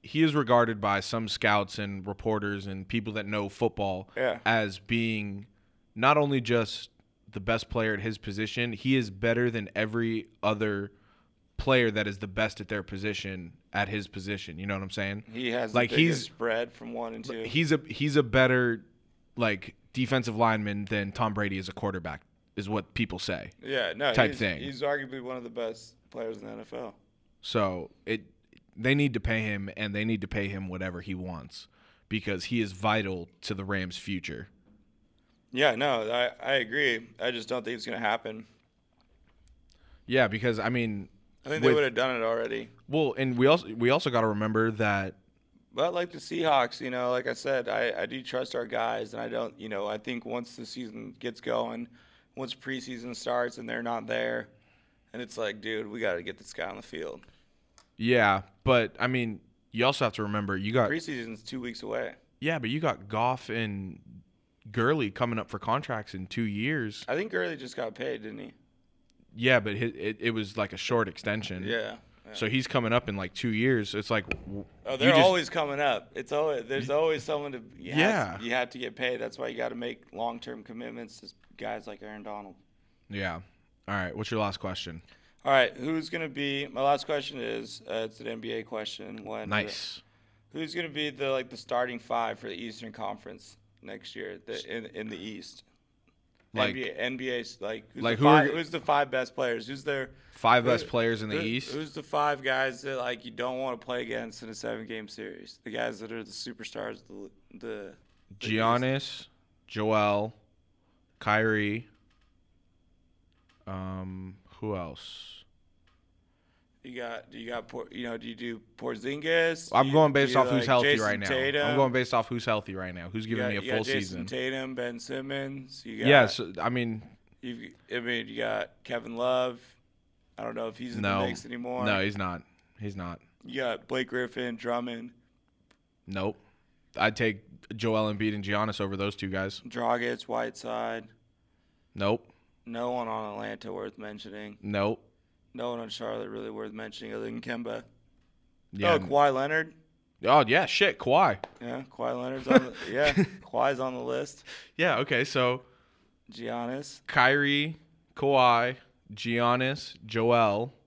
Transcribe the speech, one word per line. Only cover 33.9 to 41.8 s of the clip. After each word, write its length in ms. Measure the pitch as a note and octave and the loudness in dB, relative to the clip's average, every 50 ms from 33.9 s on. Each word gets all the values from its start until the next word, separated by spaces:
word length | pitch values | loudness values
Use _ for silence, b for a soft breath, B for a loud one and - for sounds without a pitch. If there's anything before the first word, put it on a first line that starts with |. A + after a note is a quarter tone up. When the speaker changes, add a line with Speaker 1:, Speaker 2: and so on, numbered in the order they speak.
| F2 | -6
Speaker 1:
future. 520 | - - - G2 F2+ - - D2+ A#1 - - _ _ _ _ - _ _ _ _ _ _ _ _ _ _ _ _ _ _ _ - | -10 -6 -6 -6 -4 -4 -6 -8 -8 -10 -14 _ _ _ _ -20 _ _ _ _ _ _ _ _ _ _ _ _ _ _ _ 0
Speaker 2:
Yeah, 220 | B2+ D3 C#3+ A2+ | 4 4 4 4
no, 360 | A2+ C#3 D3 C3 A#2 A2 G#2+ | 4 2 2 2 2 0 0
I, 200 | A#2 B2 B2 - - - - | 0 0 0 0 -2 -4 -2
I 80 | B2+ C#3 | 0 2
agree. 520 | C3+ A#2+ A2 A#2 D3 D3 C3 A#2 A2 A#2 A#2+ A2+ - | 2 0 0 0 2 2 2 2 0 -4 -10 -10 -4
I 100 | - B2 | -4 -2
just 160 | B2 A#2 A2 | -2 -4 -4
don't 160 | - B2+ B2+ G#2+ | -4 -4 -4 -2
think 120 | A2+ B2 | -4 -6
it's 80 | A2 G#2 | -6 -6
gonna 140 | A#2+ G#2+ G#2+ | -8 -6 -2
happen. 460 | A#2 G#2 A2 A#2 - A2+ A2 A2 A2+ _ _ _ _ _ _ _ _ _ _ _ _ _ _ _ _ _ _ _ _ _ - _ _ _ b b b b b b b | 0 0 0 0 -2 -8 -10 -10 -16 _ _ _ _ _ _ _ _ _ _ _ _ _ _ _ _ _ _ _ _ _ -20 _ _ _ b b b b b b b
Speaker 1:
Yeah, 200 | - A#2+ C3 B2 | 0 4 4 4
because, 320 | G2+ G#2 A2 A#2 B2 A2+ A2 | 4 2 2 2 2 2 2
I 100 | G2+ A2+ | 0 0
mean, 380 | B2+ B2 A#2 A2 G#2 G2+ F#2+ - _ _ _ _ _ _ _ | 2 2 0 0 -2 -4 -8 -12 _ _ _ _ _ _ _
Speaker 2:
I 40 | C3+ | -6
think 120 | D3+ D#3 | -2 4
they 60 | A#2 C3 | 6 6
Speaker 1:
with 60 | B2+ | 6
Speaker 2:
would 80 | D3+ | 6